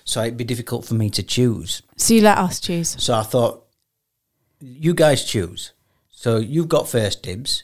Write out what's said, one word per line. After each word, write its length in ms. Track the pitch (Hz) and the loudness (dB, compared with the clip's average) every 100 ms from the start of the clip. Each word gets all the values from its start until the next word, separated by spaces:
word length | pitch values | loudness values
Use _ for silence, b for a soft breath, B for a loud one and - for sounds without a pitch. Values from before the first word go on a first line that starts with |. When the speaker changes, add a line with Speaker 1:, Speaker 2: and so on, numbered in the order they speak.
| - | -6
Speaker 1:
So 160 | - | -2
it'd 160 | 117 120 | -2 -4
be 60 | 120 | -6
difficult 400 | 120 117 120 - | -6 -6 -8 -2
for 80 | |
me 160 | 113 107 | 0 0
to 140 | 101 | -2
choose. 580 | - - 123 98 78 - - - | -2 2 2 0 -6 -10 -12 -4
Speaker 2:
So 160 | - | 4
you 80 | 226 | 6
let 160 | 208 202 | 6 4
us 220 | 180 - | 2 -2
choose. 340 | - 170 165 - | -4 -4 -4 -4
Speaker 1:
So 140 | - 113 | 0 0
I 80 | |
thought, 420 | 110 131 117 - _ _ _ _ _ _ _ _ _ _ | 0 0 0 -2 _ _ _ _ _ _ _ _ _ _
"You 320 | 131 131 156 | -20 -4 0
guys 320 | 170 151 135 - | 4 4 4 0
choose." 480 | 113 85 - - _ _ _ _ | -2 -4 -6 -16 _ _ _ _
So 240 | _ 120 113 | _ -2 0
you've 300 | 110 151 165 | 0 -2 2
got 220 | 156 - | 0 0
first 340 | 123 104 - | 0 0 -2
dibs. 400 | - 92 131 - | -8 -10 -6 -6